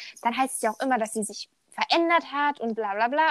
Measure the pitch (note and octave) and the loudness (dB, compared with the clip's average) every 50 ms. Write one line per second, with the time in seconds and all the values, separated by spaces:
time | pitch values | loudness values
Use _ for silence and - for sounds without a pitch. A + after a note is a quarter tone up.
0 | - - - - - A#3 A#3 B3 C4+ C4 - - - A3 G#3+ - - C4+ B3+ A3+ | -18 -18 -10 -4 -2 -2 0 0 0 0 -2 -2 -2 -2 -2 0 0 0 0 0
1 | A3 G#3 - A3+ G3+ - G3+ - - _ _ _ _ _ - - A3 - - E4+ | 0 -2 -4 -4 -6 -6 -8 -14 -16 _ _ _ _ _ -4 -4 0 2 4 4
2 | E4+ E4 E4+ E4 D#4+ - C4+ C#4+ D4 D4 C#4+ - - A#3 A3 A3 A3 G3+ G3 G#3 | 4 4 4 2 2 0 -2 0 0 0 0 -2 -4 -4 -4 -2 -4 -2 0 0
3 | A3+ A#3+ C#4 D4+ D#4+ D#4 | 0 0 2 2 2 2